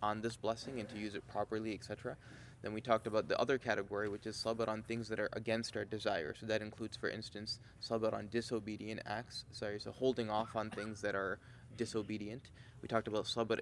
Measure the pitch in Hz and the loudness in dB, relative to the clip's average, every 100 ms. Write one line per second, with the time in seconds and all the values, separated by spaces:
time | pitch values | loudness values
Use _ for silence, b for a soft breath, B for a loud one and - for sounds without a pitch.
0 | 107 107 113 113 110 113 - 131 104 107 | 2 2 0 0 0 0 -2 -6 -4 -4
1 | 104 98 - 104 104 110 110 98 - 104 | -4 -4 -4 -2 0 0 -2 -4 -4 -6
2 | 123 143 B B B B 101 107 120 110 | -6 -8 B B B B -4 -2 4 4
3 | 113 110 - - 120 131 117 104 98 101 | 6 2 4 4 4 4 4 2 2 0
4 | 107 101 110 104 113 113 110 110 110 117 | 0 -2 -4 -2 0 2 2 0 -2 -2
5 | 107 110 104 - 113 113 113 110 98 107 | 0 0 0 0 2 2 2 -2 -2 0
6 | 107 92 76 - 110 107 107 - 110 - | 2 2 0 -4 0 0 0 -4 -6 -2
7 | - 110 107 104 110 - B B - 113 | -2 -2 -6 -8 -6 -6 B B 0 4
8 | 110 107 104 113 113 117 104 104 104 110 | 4 2 0 0 2 0 0 -4 -4 -6
9 | - 107 117 - - - 107 104 104 - | -2 -4 -4 -10 -10 -6 -4 -4 -6 4
10 | 131 123 110 107 113 113 107 104 107 104 | 4 6 4 4 2 0 0 -2 -4 0
11 | 104 98 95 98 B B B 107 113 113 | 2 2 2 -2 B B B -2 0 0
12 | 101 107 104 127 - B B B - 113 | 0 -2 -4 -8 -12 B B B 0 2
13 | 107 107 95 120 113 113 | 4 0 2 2 4 2